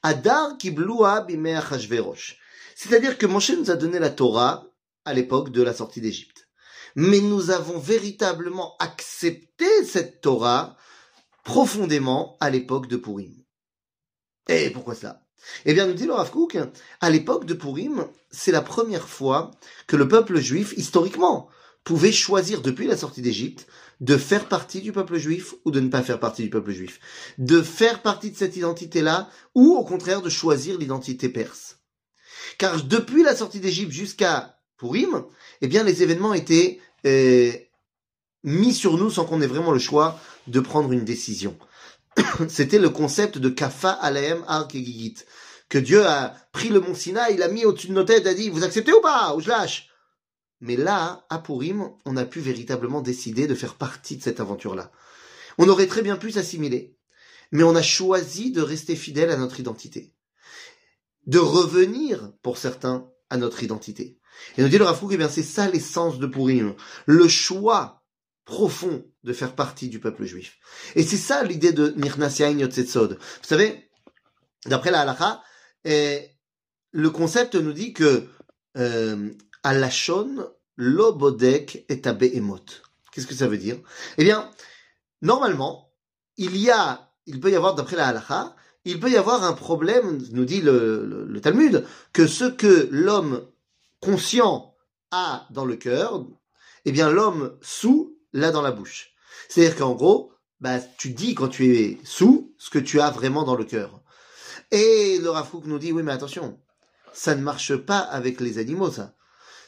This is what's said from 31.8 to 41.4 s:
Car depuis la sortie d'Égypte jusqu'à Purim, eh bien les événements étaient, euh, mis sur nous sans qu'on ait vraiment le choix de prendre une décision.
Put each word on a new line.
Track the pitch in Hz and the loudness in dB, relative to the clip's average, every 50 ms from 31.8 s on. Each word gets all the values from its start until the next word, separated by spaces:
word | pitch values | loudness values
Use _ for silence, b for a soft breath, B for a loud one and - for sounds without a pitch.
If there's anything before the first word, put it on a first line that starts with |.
| _ _ _ _ _ _ B B B B B B B B B - | _ _ _ _ _ _ B B B B B B B B B -2
Car | 202 190 170 160 139 | -2 0 0 -2 -2
depuis | 131 175 233 226 226 247 311 330 | 0 0 0 0 2 4 6 6
la | 294 254 | 6 4
sortie | - 220 - - 202 | 2 -2 -6 -8 -6
d'Égypte | 185 190 170 175 208 170 | -4 -4 -2 -2 -4 -6
jusqu'à | 127 151 202 196 - - 202 180 156 131 110 - _ _ _ _ _ _ | -8 -10 -10 -12 -4 0 0 0 0 0 -4 -8 _ _ _ _ _ _
Purim, | 127 120 139 214 320 381 302 160 117 b b b b b b b | -8 -4 -2 0 0 0 -2 -4 -6 b b b b b b b
eh | - 131 | -4 0
bien | 143 214 220 | 2 2 4
les | 202 175 - 175 | 2 2 2 2
événements | 160 165 170 196 214 208 | 2 2 0 0 0 0
étaient, | 175 156 - 165 165 180 180 180 B B B B _ - | -2 0 4 4 4 4 4 0 B B B B _ 0
euh, | 139 135 135 131 131 127 123 120 120 117 - - _ _ _ _ _ _ _ _ _ _ _ _ _ _ _ - | 2 4 4 6 6 6 6 6 4 2 -4 -12 _ _ _ _ _ _ _ _ _ _ _ _ _ _ _ -6
mis | 147 147 175 208 247 240 | -2 0 2 2 2 2
sur | - - 190 160 170 | 2 2 2 2 2
nous | 196 220 | 0 0
sans | - 185 160 | 0 -2 -2
qu'on | 160 165 160 | -2 0 0
ait | 147 127 | 0 0
vraiment | 127 151 170 165 | 0 -2 0 2
le | 147 127 | 2 2
choix | 127 - 147 147 156 165 160 B B B B B B 127 | 0 2 2 2 2 2 0 B B B B B B -2
de | 117 135 | 0 0
prendre | 127 131 - 151 147 131 | 0 0 0 0 0 0
une | 127 123 113 | 0 -2 -2
décision. | 107 113 107 - - 107 - | -4 -6 -8 -8 -10 -8 -8